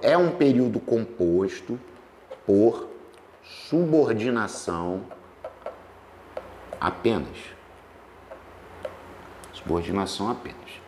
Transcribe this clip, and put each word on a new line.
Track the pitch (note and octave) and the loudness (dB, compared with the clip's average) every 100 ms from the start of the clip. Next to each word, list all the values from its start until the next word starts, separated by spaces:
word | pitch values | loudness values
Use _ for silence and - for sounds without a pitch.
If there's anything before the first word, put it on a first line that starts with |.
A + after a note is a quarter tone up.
é | - E3+ | 4 4
um | F3 | 4
período | E3 C#3+ B2 B2+ A2+ | 4 4 6 2 0
composto | - A#2 A2+ - F2 F2 F#2+ - - A#2+ - - - - - - - | 0 0 0 0 2 2 2 -4 -8 -10 -10 -20 -20 -20 -20 -6 2
por | G2+ A2+ - - - - - - - | 6 6 4 -6 -14 -20 -20 -20 -20
subordinação | - - - D#3 E3+ D#3 B2 A2 A#2+ A#2 G2+ - - E2+ F2 F#2 - - - - - - - - - - - - - - - - - - | -20 -18 -2 0 4 4 4 2 0 0 -2 -6 -6 -4 -4 -6 -8 -18 -20 -16 -16 -14 -14 -16 -20 -20 -20 -20 -16 -16 -16 -18 -16 -6
apenas. | F#2 - A2+ G#2 C#2 - - - - - - - - - - - - - - - - - - - - - - | -4 0 0 0 -4 -12 -18 -20 -20 -20 -20 -20 -20 -20 -20 -20 -20 -20 -20 -16 -16 -16 -20 -20 -20 -20 -20
Subordinação | - - E2+ E2+ G2 F#2+ - G#2 | -12 -4 -2 -2 -2 -2 -4 -6
apenas. | B2+ - - - - | -6 -10 -16 -18 -20